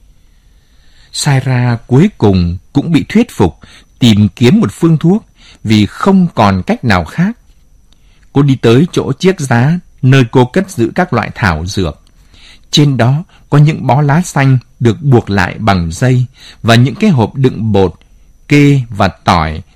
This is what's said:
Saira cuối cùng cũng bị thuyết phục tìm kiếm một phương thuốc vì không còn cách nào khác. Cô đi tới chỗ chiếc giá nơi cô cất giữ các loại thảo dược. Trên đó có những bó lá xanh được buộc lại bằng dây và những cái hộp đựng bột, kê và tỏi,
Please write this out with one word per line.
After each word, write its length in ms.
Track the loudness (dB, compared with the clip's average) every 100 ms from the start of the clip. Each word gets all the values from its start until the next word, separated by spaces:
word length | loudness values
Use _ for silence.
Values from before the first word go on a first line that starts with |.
| _ _ _ _ _ _ _ _ _ _ _
Saira 640 | -8 -2 -2 -2 -2 -2 -4 -2
cuối 220 | 2 2 0
cùng 400 | 0 0 0 -4 -6
cũng 180 | -6 -2
bị 120 | -2 0
thuyết 220 | -2 -2
phục 280 | -2 -2 -4 -18 -20 _ _
tìm 280 | 2 2 0 0
kiếm 240 | 2 2
một 120 | 0
phương 260 | -2 0 0
thuốc 280 | 0 0 -4 _ -20 _
vì 220 | 0 2 0
không 420 | -2 0 2 2 0
còn 280 | 0 0
cách 200 | -4 -4 -2
nào 200 | -2 -2
khác. 320 | -4 -4 -6 _ _ _ _ _ _ _ _ _
Cô 80 | 0
đi 140 | 0 2
tới 320 | 2 2 2
chỗ 220 | -2 -6
chiếc 260 | -2 -2 -2
giá 400 | -2 0 0 -2 -6 -4
nơi 220 | 2 2 2
cô 140 | 0 0
cất 240 | -2 -6
giữ 220 | -4 -4 -4
các 180 | -4
loại 160 | -4 -6 -4
thảo 300 | -4 -4 -6
dược. 360 | -6 -6 -8 _ _ _ _ -20 -20 _
Trên 260 | 0 0 2
đó 260 | 0 -2 -6 _ _
có 80 | 2
những 300 | 2 0 -2
bó 140 | -2
lá 200 | 0 -2
xanh 360 | -2 0 2 2 -2 -4
được 220 | -2 -2
buộc 280 | 0 0 0
lại 260 | -2 -4 -4
bằng 320 | -2 -2 -4
dây 340 | -4 -2 0 -2 _ -20 -6
và 120 | 0 2
những 200 | 2 0
cái 140 | 0
hộp 260 | 0 -2 -2
đựng 360 | -2 -2 -2
bột, 220 | 0 0 -4 _ _ _ _ -2
kê 340 | 2 4 2 -2
và 180 | -2 -4
tỏi, 540 | -2 -2 0 -2 -8 -14